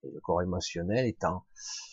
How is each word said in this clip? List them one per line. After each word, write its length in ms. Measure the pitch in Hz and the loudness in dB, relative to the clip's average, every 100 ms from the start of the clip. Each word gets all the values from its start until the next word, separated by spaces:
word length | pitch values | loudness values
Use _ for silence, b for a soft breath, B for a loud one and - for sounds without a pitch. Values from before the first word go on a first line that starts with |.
Et 80 | 69 | -10
le 100 | 71 | -10
corps 220 | - 87 | 0 2
émotionnel 640 | 90 90 - 85 87 113 127 | 2 0 -2 -2 2 4 2
étant, 400 | - 90 90 - B B B B | 2 0 0 -6 B B B B